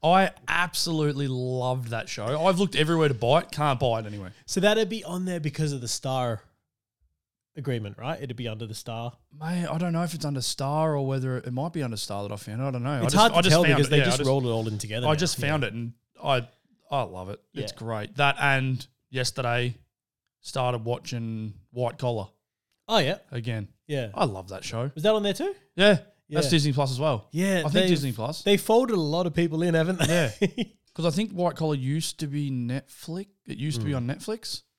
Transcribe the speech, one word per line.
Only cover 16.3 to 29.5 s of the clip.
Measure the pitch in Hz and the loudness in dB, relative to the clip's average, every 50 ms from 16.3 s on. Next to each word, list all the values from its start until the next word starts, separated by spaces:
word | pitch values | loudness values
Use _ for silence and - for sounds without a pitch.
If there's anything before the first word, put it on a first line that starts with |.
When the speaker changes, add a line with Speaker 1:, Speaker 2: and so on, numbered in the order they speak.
| 139 127 117 120 _ _ _ _ _ _ _ _ | 0 0 0 -4 _ _ _ _ _ _ _ _
Speaker 1:
I | 147 139 | -4 -4
love | 120 104 95 92 92 92 | -4 -4 -6 -12 -10 -10
it. | 101 - _ _ _ | -12 -14 _ _ _
It's | - 135 104 | -8 -8 -8
Speaker 2:
Yeah. | - - | -8 -10
Speaker 1:
great. | 113 113 113 107 104 - - - | -8 -6 -6 -6 -6 -8 -2 0
That | 143 143 139 - | 2 2 2 2
and | 143 143 135 135 131 131 131 127 - - _ _ _ _ | 2 2 2 2 2 0 -2 -2 -4 -10 _ _ _ _
yesterday | 127 127 127 123 - - 127 120 120 123 120 120 117 - _ _ _ _ _ _ _ _ _ _ _ _ | -6 -4 -4 -4 -4 -4 -2 -2 0 0 0 -2 -4 -8 _ _ _ _ _ _ _ _ _ _ _ _
started | _ - - 135 127 123 123 120 110 | _ -8 -4 -2 -2 0 -2 -2 -2
watching | 117 120 - - - - 120 117 113 113 110 110 110 104 - - _ | -4 -6 -6 -6 -10 -8 -8 -6 -6 -6 -6 -8 -10 -12 -14 -20 _
White | _ 120 123 117 - - | _ -4 -4 -4 -4 -4
Collar | - 123 120 110 98 - _ _ _ _ _ _ _ _ _ _ _ - | -4 -2 -2 -2 -6 -8 _ _ _ _ _ _ _ _ _ _ _ 0
Speaker 2:
Oh, | 220 220 | 2 2
yeah. | 156 135 180 214 - _ | 4 2 0 -4 -8 _
Speaker 1:
again. | - 123 113 127 117 110 104 - _ _ _ _ | -10 -8 -6 -4 -4 -4 -6 -8 _ _ _ _
Speaker 2:
Yeah. | 147 139 123 107 98 | -4 -4 -4 -4 -2
Speaker 1:
I | - 202 | 0 0
love | 139 101 95 95 95 | 0 0 -6 -8 -10
that | 101 92 - | -12 -10 -10
show. | - - 113 120 139 - | -6 -6 -4 -4 -4 -6
Speaker 2:
Was | 160 151 | 0 2
that | 208 220 | 2 2
on | 214 208 | 2 2
there | 202 190 | -2 -2
too? | - 330 392 392 - _ _ _ | -2 -4 -6 -6 -8 _ _ _
Speaker 1:
Yeah. | - 185 208 202 - - - _ _ _ _ | 4 6 6 6 6 2 -6 _ _ _ _
That's | 156 151 151 135 | -2 0 2 4
Speaker 2:
Yeah. | |
Speaker 1:
Disney | 165 160 143 147 131 | 4 4 4 4 2
Plus | 135 143 135 | 2 2 0
as | 135 123 | 0 0
well. | 143 156 135 107 - _ | 0 0 0 0 -4 _
Speaker 2:
Yeah, | - 156 180 196 190 180 | -4 0 0 2 2 2
Speaker 1:
I | 160 | 2
think | 151 147 | 2 4
Speaker 2:
they've, | 190 185 185 | 4 4 6
Speaker 1:
Disney | 180 147 135 135 | 4 2 2 -2
Plus. | 117 101 110 127 160 - | -4 -4 -4 -6 -6 -4
Speaker 2:
they | - 202 202 196 | 2 2 2 2
folded | - - 220 233 262 247 226 | 4 4 4 4 6 4 2
a | 185 | 0
lot | 160 147 151 170 185 175 | 0 0 0 0 0 0
of | 151 | 0
people | - 170 170 | 0 0 0